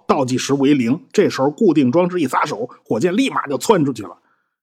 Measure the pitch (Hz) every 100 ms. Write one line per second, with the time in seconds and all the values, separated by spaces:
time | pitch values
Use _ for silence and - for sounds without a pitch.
0 | - 175 127 127 - 139 139 147 117 139
1 | - - 175 - 135 147 214 151 127 170
2 | 180 180 131 175 156 107 120 - - 160
3 | 175 190 269 151 139 135 - 202 143 110
4 | 92 87 _ _ _ _